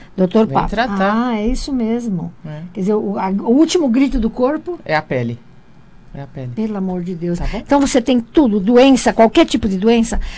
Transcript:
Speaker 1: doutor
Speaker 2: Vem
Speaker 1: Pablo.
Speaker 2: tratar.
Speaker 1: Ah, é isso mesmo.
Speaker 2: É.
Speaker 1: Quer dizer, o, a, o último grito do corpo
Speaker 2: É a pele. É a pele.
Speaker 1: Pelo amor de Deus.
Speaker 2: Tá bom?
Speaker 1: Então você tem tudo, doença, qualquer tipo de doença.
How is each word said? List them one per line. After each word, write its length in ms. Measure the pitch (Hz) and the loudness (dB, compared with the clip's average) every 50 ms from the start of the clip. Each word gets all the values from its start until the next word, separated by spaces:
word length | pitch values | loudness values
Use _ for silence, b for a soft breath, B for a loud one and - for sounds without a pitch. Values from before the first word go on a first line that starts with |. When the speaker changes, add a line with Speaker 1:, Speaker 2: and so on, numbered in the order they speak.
| b b b | b b b
Speaker 1:
doutor 300 | 190 185 180 226 220 220 | -2 -2 2 2 2 2
Speaker 2:
Vem 60 | 143 135 | 2 0
Speaker 1:
Pablo. 140 | 139 - - | -2 -2 -2
Speaker 2:
tratar. 440 | 202 214 247 233 202 190 190 202 214 | -2 -2 -2 -2 0 0 0 0 0
Speaker 1:
Ah, 240 | 226 247 254 226 | 0 -2 -2 -2
é 80 | 208 208 | -2 -2
isso 260 | 233 254 - - 302 269 | -2 -2 -4 -4 -4 -4
mesmo. 600 | 247 226 220 226 240 233 226 190 165 170 170 - - - | -2 -2 -2 -2 -4 -4 -4 -4 -4 -6 -8 -14 -14 -14
Speaker 2:
É. 160 | 156 151 151 170 180 175 | -14 -12 -12 -14 -12 -8
Speaker 1:
Quer 60 | 202 | -4
dizer, 140 | 185 208 214 | -2 0 0
o, 240 | 214 226 202 202 - | -2 -2 -4 -4 -4
a, 80 | 190 190 | -4 -2
o 220 | 196 202 339 240 | -4 -2 0 2
último 360 | 240 294 320 320 - 359 302 254 | 4 4 4 4 2 0 0 2
grito 300 | 220 269 277 254 - 233 | 2 2 2 0 0 -2
do 100 | 214 226 | -2 -2
corpo 480 | - - 247 269 302 302 - 359 349 - - | -2 0 -2 0 -2 -4 -6 -10 -12 -10 -6
Speaker 2:
É 120 | - 156 | -4 -4
a 60 | 151 | -4
pele. 360 | 151 - 147 123 120 117 120 - - - - - - - - - - - - - - - - | -2 -2 -4 -4 -4 -4 -8 -10 -14 -20 -20 -20 -20 -20 -20 -20 -20 -20 -20 -20 -20 -18 -16
É 40 | 139 | -16
a 60 | 139 | -16
pele. 200 | 135 - 139 131 123 120 | -14 -14 -14 -12 -10 -8
Speaker 1:
Pelo 220 | 214 220 214 208 | -6 -6 -6 -4
amor 260 | 196 190 185 185 180 170 | -6 -6 -6 -6 -6 -6
de 100 | 185 180 | -8 -8
Deus. 260 | 160 170 175 175 175 | -6 -4 -4 -4 -2
Speaker 2:
Tá 60 | - | -4
bom? 120 | - - | -4 -4
Speaker 1:
Então 240 | 226 220 - 277 285 | -6 -2 0 0 2
você 180 | 277 - - 254 | 2 2 0 0
tem 200 | 240 - 254 240 | 0 2 0 0
tudo, 360 | 226 - - 339 294 220 202 | -2 0 2 2 4 4 2
doença, 540 | 214 180 214 247 240 269 269 262 - - 233 | 0 2 4 6 6 8 8 6 4 2 0
qualquer 320 | - - 226 226 - 339 320 | 4 4 4 4 6 4 2
tipo 220 | - - 226 - | 2 2 -2 -2
de 80 | 202 190 | -2 -2
doença. 400 | 180 208 226 240 233 233 - 202 B B B B | 2 2 2 4 4 2 0 -2 B B B B